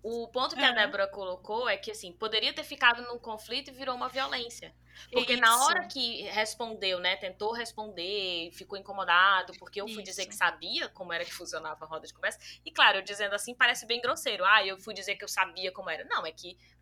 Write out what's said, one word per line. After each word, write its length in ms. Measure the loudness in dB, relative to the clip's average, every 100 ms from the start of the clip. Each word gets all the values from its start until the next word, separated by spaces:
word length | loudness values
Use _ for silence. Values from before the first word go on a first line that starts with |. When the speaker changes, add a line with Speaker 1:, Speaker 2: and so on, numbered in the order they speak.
Speaker 1:
O 260 | -6 -6 -4
ponto 260 | -2 -2 2
que 60 |
a 60 | 2
Speaker 2:
É. 60 |
Speaker 1:
Débora 320 | 4 2 2 -2
colocou 640 | -2 -8 -8 -4 -2 0
é 80 | -2
que, 140 | -4
assim, 220 | -10 -14
poderia 400 | -6 -2 0 0
ter 120 | -2
ficado 380 | -10 4 4 4
num 160 | -4 -10
conflito 500 | -10 -12 -8 -10 -10
e 60 |
virou 200 | -8 -6
uma 140 | -4 -4
violência. 640 | -4 -4 -4 -6 -12 -18 _ _ -20 -2
Porque 240 | 0 2 6
na 120 | 8
Speaker 2:
Isso. 100 | 8
Speaker 1:
hora 220 | 6 4 0
que 360 | -4 -4 -4
respondeu, 760 | -4 -2 -2 -4 -8 -2 -2 0
né, 160 | 0 -2
tentou 360 | -6 -4 -4
responder, 960 | -4 -6 -8 -10 -8 -6 -4 -2 -4 -6
ficou 240 | -12 -12 -12
incomodado, 760 | -8 -6 4 6 6 4 0 -12
porque 220 | -12 -10
eu 80 | -8
fui 140 | -10
dizer 220 | -10 -8 -8
que 40 |
Speaker 2:
Isso. 80 | 0
Speaker 1:
sabia 500 | 0 0 -8 -6 -6
como 220 | -10 -6
era 120 | -6
que 80 | -6
funcionava 520 | -10 -8 -8 -8 -12
a 40 | -10
roda 180 | -12 -12
de 60 |
conversa. 260 | -6 -6 -6 -18 -18
E 60 | -8
claro, 280 | 6 6 6
eu 40 |
dizendo 320 | -2 -4 -2
assim 200 | -2 -6
parece 320 | 2 4 4 -2
bem 140 | -2
grosseiro. 420 | 0 -2 -2 2
"Ah, 200 | 6 6
eu 140 | 6 -4
fui 140 | -10
dizer 220 | -10 -6 -6
que 80 |
eu 40 | -4
sabia 440 | 0 0 -2 -6
como 160 | -6 -8
era." 160 | -8
Não, 220 | -4 -4 -4
é 60 |
que 260 | -10 -16 -16 _ _